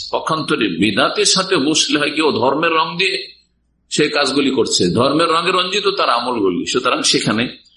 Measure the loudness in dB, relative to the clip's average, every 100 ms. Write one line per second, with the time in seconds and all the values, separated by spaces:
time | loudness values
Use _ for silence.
0 | -2 -4 -2 -4 -2 0 0 0 0 0
1 | 0 0 0 0 0 0 2 0 0 0
2 | -2 0 0 2 0 0 0 0 -2 -2
3 | -2 -4 -8 -20 _ _ _ _ -6 0
4 | 0 0 0 0 2 2 0 2 2 2
5 | 2 2 2 2 2 0 0 -2 -2 0
6 | 0 0 0 0 0 0 -2 -2 0 0
7 | 0 0 0 0 -2 -8 _